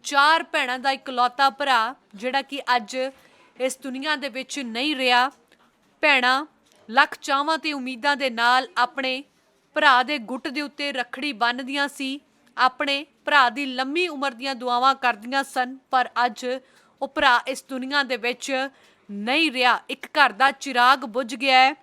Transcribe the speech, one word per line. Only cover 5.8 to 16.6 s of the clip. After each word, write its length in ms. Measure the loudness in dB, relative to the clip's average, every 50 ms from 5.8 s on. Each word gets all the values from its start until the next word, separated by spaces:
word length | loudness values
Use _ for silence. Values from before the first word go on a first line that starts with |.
| _ _ _ _ 2
ਭੈਣਾਂ 420 | 4 4 4 4 2 0 0 -2 -8 _ _ _ _ _ _ _ 0
ਲੱਖ 260 | 2 2 2 2 -2 -12
ਚਾਵਾਂ 360 | -4 -2 -2 -2 0 -2 -2
ਤੇ 140 | -2 -2 -6 -6
ਉਮੀਦਾਂ 420 | -4 -6 -8 -10 -2 -2 -2 0
ਦੇ 140 | 0 -2 -4
ਨਾਲ 380 | -2 2 2 4 4 2 0 -2 -2
ਆਪਣੇ 460 | -2 -2 -2 -2 -6 -4 -4 -4 -6 -10 _ _ _ _ _ _ _ _ _ _
ਭਰਾ 260 | 4 4 6 6 6 4
ਦੇ 140 | 0 -4
ਗੁੱਟ 300 | -6 -6 -8 -10 -8 -8
ਦੇ 140 | -6 -6 -6
ਉੱਤੇ 300 | -8 -8 _ -8 -8 -6
ਰੱਖੜੀ 400 | -6 -6 -8 -8 -8 -8 -6 -6 -2
ਬੰਨ੍ਹਦੀਆਂ 540 | 0 -2 -2 -2 -4 -8 -6 -4 -4 -4
ਸੀ, 320 | -4 -4 -8 -8 -8 -8 -10 _ _ _ _ _ _ _
ਆਪਣੇ 480 | 0 0 0 2 _ -4 -2 -2 -4 -6 _ _ _ _
ਭਰਾ 240 | 4 4 6 6 4
ਦੀ 160 | 2 -4 -6
ਲੰਮੀ 420 | -6 -4 -6 -6 -4 -2 -2 -2
ਉਮਰ 260 | -2 -4 -4 -4 -6 -6
ਦੀਆਂ 220 | -6 -8 -8 -8
ਦੁਆਵਾਂ 380 | -6 -4 -2 0 2 2 2 2
ਕਰਦੀਆਂ 480 | 2 0 -2 -2 -2 -8 -4 -4 -4 -4
ਸਨ, 340 | -2 -4 -4 -4 -4 -6 -16 _ _
ਪਰ 180 | 0 0 0 0 _ 0 0
ਅੱਜ 200 | 0 -2 -6 -6 -6 -6 -6